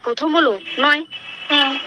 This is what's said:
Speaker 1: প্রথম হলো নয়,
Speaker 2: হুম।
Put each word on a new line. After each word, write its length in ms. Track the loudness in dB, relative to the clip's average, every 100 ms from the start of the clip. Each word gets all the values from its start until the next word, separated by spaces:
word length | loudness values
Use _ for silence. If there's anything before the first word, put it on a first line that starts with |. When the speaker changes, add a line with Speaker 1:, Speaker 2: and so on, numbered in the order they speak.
Speaker 1:
প্রথম 320 | 2 -2 0 4
হলো 240 | 2 2 -4 0
নয়, 240 | 2 2 -2 -14 -16 -12 0
Speaker 2:
হুম। 280 | 2 2 -2